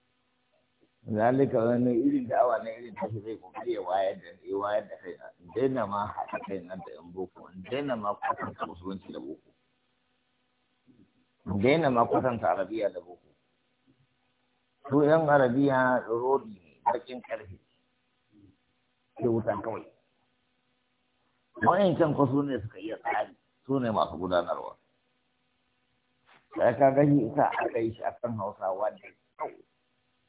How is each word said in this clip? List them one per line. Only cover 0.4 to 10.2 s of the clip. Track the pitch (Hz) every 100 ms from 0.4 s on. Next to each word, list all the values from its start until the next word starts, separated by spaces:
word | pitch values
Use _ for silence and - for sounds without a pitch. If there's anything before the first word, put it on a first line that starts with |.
| _ _ _ _ _ _ 113
Zalika | 107 117 131 139 120
wani | 117 120 123 117
irin | 139 143 117
da'awa | 107 123 110
na | 113
irin | 113 120 98
tashi | 113 110
zai | 107 101
kokari | 90 123 117
ya | 107
wayar | 90 95 98 98
da, | 85 90
ya | 85 98
wayar | 101 104 101
da | -
kai. | 90 - - -
In | 90 104
daina | 135 131 104
ma | 101 104
haɗa | - - - -
kai | 95
nan | 87 92 -
da |
yan | 76 85
boko, | 90 90 - -
in | 92
daina | 92 127 143 117
ma | 104
kwatanta | 104 - - 104 - 82
musulunci | 87 92 95 -
da | 73
boko. | 73 - _ _ _ _ _ _ _ _